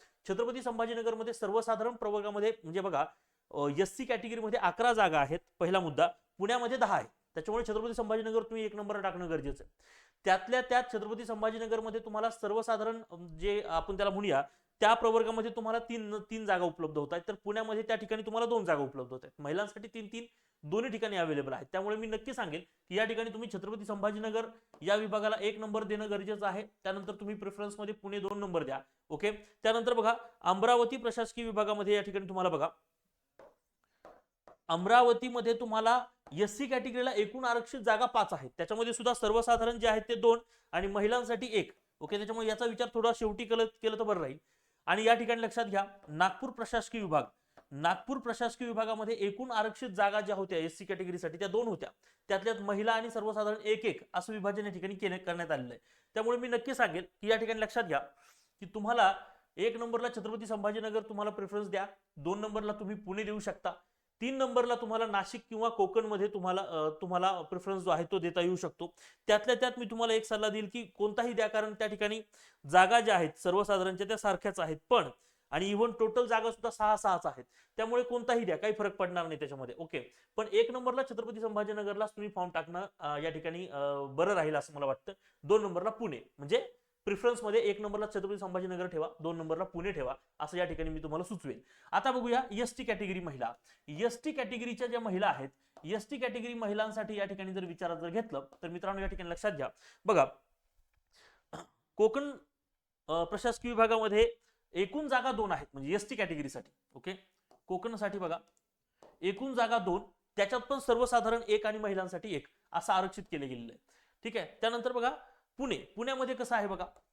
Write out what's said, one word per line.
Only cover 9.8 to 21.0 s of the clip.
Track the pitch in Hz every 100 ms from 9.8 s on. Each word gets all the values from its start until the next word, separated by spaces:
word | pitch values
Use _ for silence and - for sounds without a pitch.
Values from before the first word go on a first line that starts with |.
| _ - _ _ 196
त्यातल्या | 185 190 254
त्यात | 254 247 247
छत्रपती | 220 208 220 226
संभाजीनगरमध्ये | 214 220 220 226 220 220 220
तुम्हाला | 220 214 226
सर्वसाधारण, | 226 202 220 226 220 220 226 220
अम, | 175 175 160
जे | 196 208
आपण | - 165 160 190
त्याला | 202
म्हणूया | 196 202 135 - _ _ _
त्या | 214
प्रवर्गामध्ये | 233 226 226 220 226 226
तुम्हाला | 233 220 233
तीन, | 226 233 208 214
तीन | 208 220 208
जागा | 185 175
उपलब्ध | 156 156 147
होत | 143
आहेत, | 175 170
तर | 202
पुण्यामध्ये | 208 208 220 220
त्या | 220 220
ठिकाणी | 214 220
तुम्हाला | 214 220 233
दोन | 233 175
जागा | 147
उपलब्ध | 139 135 127
होत | 127
आहेत. | 147 -
महिलांसाठी | 143 175 202 208 220
तीन | 226 208
तीन | 226 233 _ _ _
दोन्ही | 147 269 269
ठिकाणी | 208